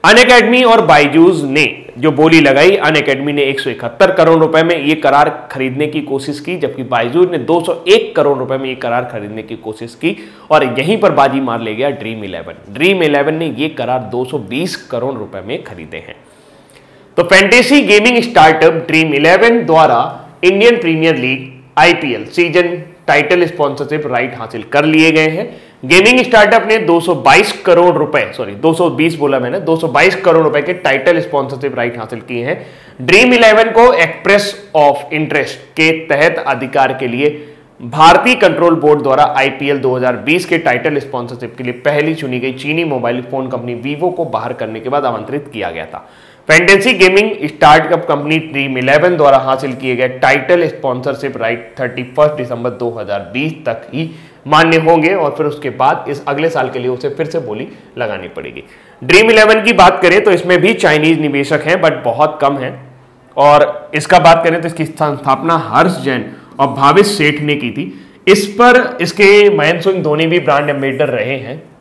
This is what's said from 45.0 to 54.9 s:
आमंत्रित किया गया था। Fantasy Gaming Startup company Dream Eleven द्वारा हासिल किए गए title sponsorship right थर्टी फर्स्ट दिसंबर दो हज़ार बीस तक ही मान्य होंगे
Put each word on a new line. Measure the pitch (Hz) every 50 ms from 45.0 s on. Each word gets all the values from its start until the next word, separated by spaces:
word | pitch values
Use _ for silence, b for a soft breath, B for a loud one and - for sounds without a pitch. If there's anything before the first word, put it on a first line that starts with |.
| 135
आमंत्रित | 127 117 104 107 - 131 147 143 - -
किया | 110 95 87
गया | 82 80 78
था। | - - - - b b b b b b b b
Fantasy | - 156 170 180 185 196 196 196 254 247
Gaming | 180 190 185 190 202 214 220 202 - 147
Startup | 147 - - 170 147 151 160 160 160 170 160 160
company | - 151 143 143 147 160 160
Dream | 156 160 147 139 139 139 131
Eleven | 127 127 131 143 151 165 180 180
द्वारा | 160 147 143 139
हासिल | 131 131 131 131 127 143 135 123
किए | - 131 127 123
गए | 120 127
title | 123 127 127 - 131 139 143 143 - 175 175 165
sponsorship | 143 - - - 135 123 127 123 147 131 180 - 135 123
right | 123 117 113 120 120 - - - -
थर्टी | 131 120 123 131 123
फर्स्ट | 127 - 151 151 151 151
दिसंबर | - 127 120 123 117 117 127
दो | - - 120 117
हज़ार | 113 113 104 98 101 98
बीस | 98 85 101 127 151 160 156 - -
तक | 135 - - - - -
ही | 143 165 160 B B B B B B B
मान्य | 135 151 156 165 165 165
होंगे | 160 160 160